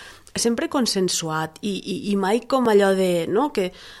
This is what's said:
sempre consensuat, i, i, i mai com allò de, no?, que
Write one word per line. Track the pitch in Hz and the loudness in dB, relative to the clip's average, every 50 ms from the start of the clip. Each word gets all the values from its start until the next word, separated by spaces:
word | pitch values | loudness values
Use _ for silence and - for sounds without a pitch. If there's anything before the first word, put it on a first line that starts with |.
| - - - - - - - - | -18 -20 -20 -20 -20 -12 -6 -2
sempre | - 233 233 226 294 330 | 0 0 0 0 -2 -2
consensuat, | - 294 240 - - 196 185 180 175 - 165 160 156 156 160 156 - - | -2 0 0 0 0 0 0 0 -2 -4 -4 -4 -4 -4 -4 -6 -8 -8
i, | - 208 190 185 - | -6 -6 -6 -6 -6
i, | - 180 - - 196 202 | -8 -8 -6 -4 -2 -2
i | |
mai | 196 196 185 208 240 233 - | 0 0 0 0 0 0 0
com | 269 262 247 226 | 0 2 4 4
allò | 214 202 202 196 196 | 6 6 6 6 4
de, | 190 190 185 175 170 165 - | 2 2 2 2 0 0 0
no?, | 170 208 277 294 | 0 0 0 0
que | - 220 190 180 180 - - - - - | 0 -2 -4 -4 -6 -10 -18 -20 -20 -20